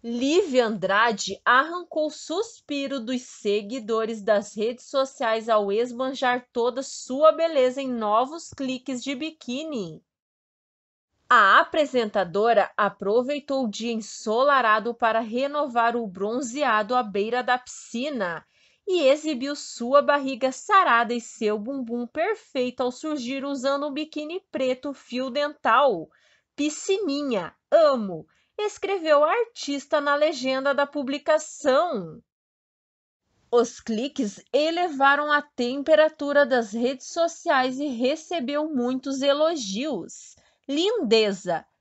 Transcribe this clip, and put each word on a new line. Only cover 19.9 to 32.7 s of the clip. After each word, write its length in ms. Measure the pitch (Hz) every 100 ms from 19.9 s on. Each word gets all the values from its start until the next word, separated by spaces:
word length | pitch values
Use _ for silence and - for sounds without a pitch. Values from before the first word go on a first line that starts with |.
| 285
barriga 480 | 262 285 269 262 262
sarada 640 | 262 - 403 330 233 233
e 60 | 240
seu 380 | - - 214 214
bumbum 480 | 214 277 233 240 240
perfeito 760 | 294 359 427 _ 269 247 247
ao 80 | 254
surgir 540 | 254 311 302 240 269
usando 420 | 277 277 262 277 294
um 60 |
biquíni 480 | 277 311 302 302 359 _
preto 420 | 302 262 254 285
fio 380 | 262 - 247 262
dental. 800 | 247 294 294 254 233 285 175 - _ _ _ _ -
"Piscininha, 1000 | 294 - - 392 370 285 285 214 160 _ _
amo", 560 | 311 302 262 202 165 - _ _ -
escreveu 640 | 415 - - 392 320 294
a 60 | 302
artista 720 | 453 453 - - 277 - 302
na 120 | 294
legenda 600 | 285 302 285 254 262 269
da 120 | 277 285
publicação. 1400 | 294 262 285 - 311 - - - 262 349 247 165 156 _ _ _ _ _